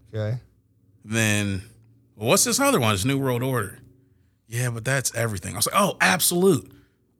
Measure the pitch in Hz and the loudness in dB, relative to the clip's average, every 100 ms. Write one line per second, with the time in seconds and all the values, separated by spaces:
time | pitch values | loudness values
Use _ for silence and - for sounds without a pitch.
0 | - 110 107 123 - _ _ _ _ _ | -12 -6 -6 -6 -10 _ _ _ _ _
1 | 101 113 110 104 101 95 - - _ _ | -6 0 2 2 0 -4 -8 -20 _ _
2 | _ - 110 190 247 233 277 233 110 101 | _ -6 0 2 2 0 2 2 2 2
3 | 120 139 135 120 131 123 95 - - _ | 0 0 0 -2 -2 -4 -4 -12 -20 _
4 | _ _ _ _ - 117 123 117 107 135 | _ _ _ _ -10 -4 -4 -4 -2 -2
5 | - 113 117 98 95 92 - 196 202 - | -2 -4 -4 -4 -8 -6 0 2 0 2
6 | 180 185 - 175 190 147 - - _ _ | 0 2 0 4 4 4 0 -20 _ _
7 | _ | _